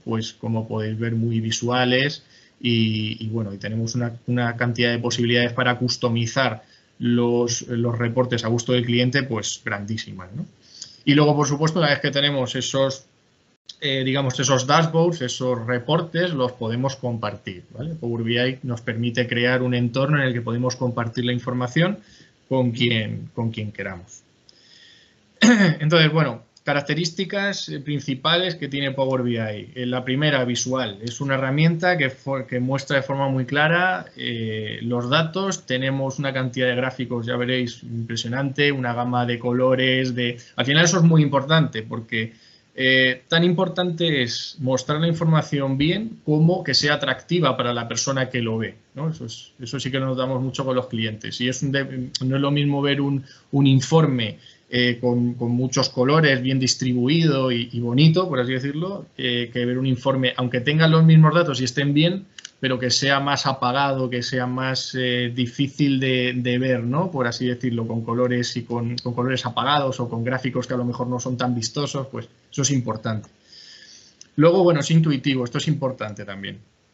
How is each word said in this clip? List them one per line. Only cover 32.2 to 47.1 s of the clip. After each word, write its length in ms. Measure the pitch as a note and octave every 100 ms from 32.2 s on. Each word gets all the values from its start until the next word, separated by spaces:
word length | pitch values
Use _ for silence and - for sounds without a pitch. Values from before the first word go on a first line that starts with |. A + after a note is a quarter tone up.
| C#3 C3+ A#2
que 140 | B2+
muestra 360 | B2+ C3+ - C#3
de 60 |
forma 260 | C3+ C#3 C#3
muy 180 | C3 A#2+
clara, 600 | C#3 D#3 F3 F#3 F#3 -
eh, 640 | B2+ B2 A#2 A2 A2 G#2+ -
los 260 | A#2 A#2+ A#2+
datos. 560 | D3+ D#3+ F#3+ G3 F3+
Tenemos 540 | - B2+ C3+ C3+ C3+ C3
una 160 | C#3
cantidad 340 | C3 C3 A#2+ B2+
de 80 | B2
gráficos, 480 | B2+ B2 A#2+ A#2+
ya 120 | A#2 B2
veréis, 460 | B2 B2+ A#2+ A#2
impresionante, 880 | A#2+ A#2 A2+ A#2 A#2 B2+ C#3 C3+ C#3+
una 200 | C3+ B2
gama 320 | A#2+ A#2+ B2
de 140 | A#2+ A#2
colores, 760 | B2 B2 B2+ B2+ C3 C3 B2+
de, 220 | B2 A#2+ A#2+ - -
al 100 | B2
final 180 | D3+
eso 140 | E3+ F3
es 40 |
muy 200 | E3 D#3+
importante 600 | C#3+ C#3 - D#3+ B2 A2
porque, 520 | A2+ A#2 A2+ A2+ A2+ - - _ _ -
eh, 460 | C3 C3 C3 B2+ -
tan 160 | E3
importante 800 | F3 F3 F#3 F#3 F3+ D#3+ E3+ C#3+
es 340 | A#2+ - - -
mostrar 400 | C3 B2+ - D3+
la 80 | E3+
información 680 | E3 E3 D#3 D3 C#3+ C3+ C3+
bien 440 | D3+ G3 A3+ -
como 380 | - D3+ E3 F3+
que 120 | D#3
sea 200 | B2+ D3
atractiva 640 | D3 C#3